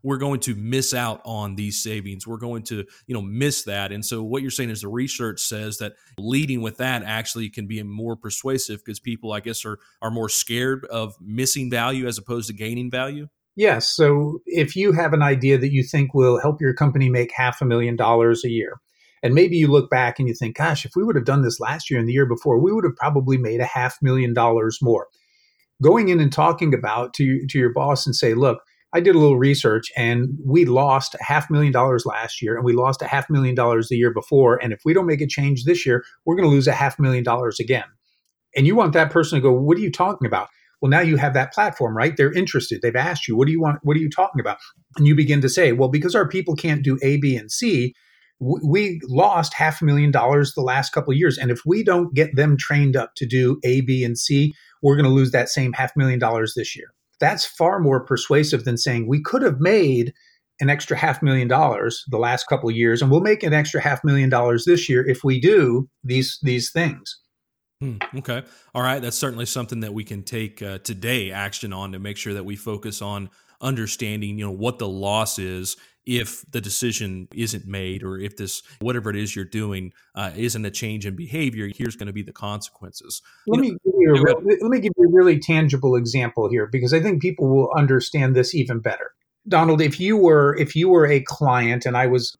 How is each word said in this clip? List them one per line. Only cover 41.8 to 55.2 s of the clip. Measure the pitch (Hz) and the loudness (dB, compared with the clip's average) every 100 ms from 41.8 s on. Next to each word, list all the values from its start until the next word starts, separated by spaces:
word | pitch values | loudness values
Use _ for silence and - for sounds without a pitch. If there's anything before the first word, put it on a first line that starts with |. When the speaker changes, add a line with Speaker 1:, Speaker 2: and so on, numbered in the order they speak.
| 117 110 | -4 0
Speaker 2:
right? | 143 143 | 0 2
They're | 143 | 2
interested. | 175 190 131 - 107 | 2 -2 -2 -4 -4
They've | 120 | -2
asked | 123 160 160 - | 0 -2 -4 -2
you, | 113 | 0
"What | 139 | 2
do | |
you | 160 | 2
want? | 156 147 | 0 0
What | 143 151 | 0 0
are | |
you | 156 | 0
talking | 170 196 135 | 0 -2 -2
about?" | 110 - - _ _ - | -4 -6 -12 _ _ 2
And | 147 | 4
you | 151 | 6
begin | 143 143 | 4 2
to | 131 | 2
say, | 185 156 | 4 4
"Well, | 120 131 | 4 2
because | 147 175 | 2 0
our | 196 147 | 0 0
people | 190 180 151 | -2 -4 -4
can't | 165 151 | -2 0
do | 143 135 | 0 0
A, | 135 147 | 0 2
B, | 143 123 | 0 -2
and | 107 | -4
C, | - 240 151 127 - _ _ _ _ | -4 0 0 -2 -6 _ _ _ _
w-, | 127 165 151 | -4 -2 0
we | 185 208 170 160 | 0 0 -4 -4
lost | 127 196 180 156 | 2 2 2 -2
half | - 156 151 | -2 -2 0
a | 151 | 2
million | 143 147 | 4 4
dollars | 135 120 147 139 | 4 4 2 2
the | - | -2
last | 127 131 135 | -2 -2 -2
couple | 160 143 | -4 -2
of | 135 | 2
years. | 170 131 | 2 0
And | 127 | -2
if | 120 156 | -2 0
we | 208 | 0
don't | 208 175 175 | 2 2 0
get | 135 156 135 | 0 2 2
them | 151 139 | 4 2
trained | - 147 143 131 | 2 2 2 2
up | 120 - | -2 -8
to | 123 | -2
do | 131 127 139 | 2 2 2
A, | 127 131 | 0 0
B, | 127 131 | 0 0
and | 120 117 | -2 -4
C, | - 139 151 - _ _ | 0 2 2 -2 _ _
we're | 143 143 | 2 4
gonna | 135 | 4
lose | 135 | 4